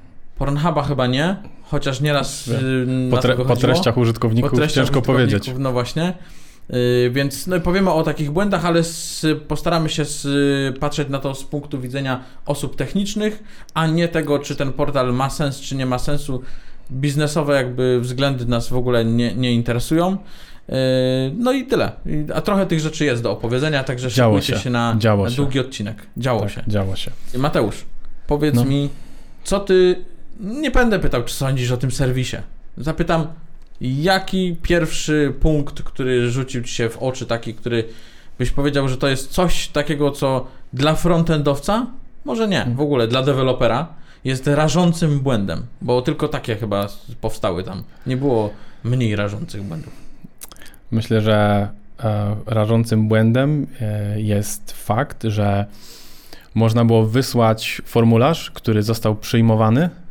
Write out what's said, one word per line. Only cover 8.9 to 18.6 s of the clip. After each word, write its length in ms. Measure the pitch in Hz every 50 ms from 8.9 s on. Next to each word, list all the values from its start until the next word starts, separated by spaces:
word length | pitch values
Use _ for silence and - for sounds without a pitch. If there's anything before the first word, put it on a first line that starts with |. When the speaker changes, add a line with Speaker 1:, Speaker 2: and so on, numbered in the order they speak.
| - - - - - - - 156 151 151 - -
Speaker 1:
postaramy 400 | 151 143 - 165 165 165 160 151
się 140 | - 160 147
s-, 240 | 131 - - - 143 139 143 143 143 139 139 139 135 127 135
patrzeć 280 | 147 147 - - 147 131
na 100 | 139 135
to 160 | 131 139 131
z 100 | - -
punktu 360 | - - 147 143 - - 131
widzenia 400 | 127 123 123 139 139 131 131 123 - - - - -
osób 300 | - 147 - - 131 -
technicznych, 680 | - 139 131 - 196 208 202 - 208 214 214 208 - - - - - - - -
a 120 | 160 160
nie 220 | 160 160 170 170 165
tego, 300 | - 160 156 143 147 139
czy 180 | 143 - 147
ten 160 | - 147 139 127
portal 400 | - 147 - 131 139 127 127 123
ma 160 | 127 135 135
sens, 300 | - - 156 139 131 -
czy 160 | - - 135
nie 100 | 135 131
ma 120 | 127 127 123
sensu. 440 | - - 147 139 143 147 131 123 - - - - - - - - - -
Biznesowe 640 | - 131 139 147 139 147 151 147 151 170 151 143 143
jakby 440 | 139 127 123 123 123 127 127 127 123
względy 460 | 120 123 123 127 139 139 135 123 120
nas 220 | 117 120 117